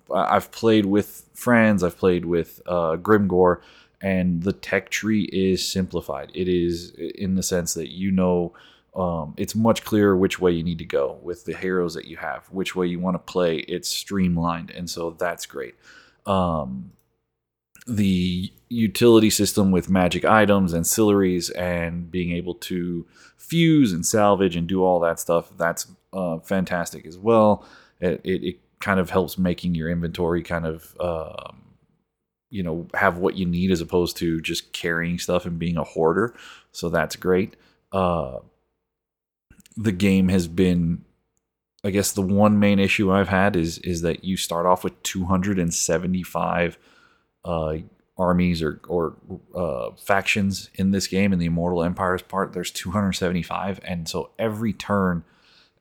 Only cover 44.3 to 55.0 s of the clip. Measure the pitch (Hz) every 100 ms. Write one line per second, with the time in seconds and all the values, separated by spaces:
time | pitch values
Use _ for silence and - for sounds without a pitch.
44.3 | 95 - 82 90 90 92 - - 95 90
45.3 | 95 95 95 85 - - 82 92 92 85
46.3 | 85 85 87 85 - _ _ _ _ _
47.3 | _ - 85 78 78 95 _ _ - 90
48.3 | 90 90 82 78 - - 87 80 69 -
49.3 | 92 _ - 85 64 57 - - 98 -
50.3 | 110 98 95 - - 95 98 - 92 101
51.3 | 92 85 85 87 90 85 85 92 90 -
52.3 | 92 95 90 87 - 95 98 98 92 92
53.3 | 90 80 87 92 92 - 90 80 90 -
54.3 | - 113 107 113 98 - 101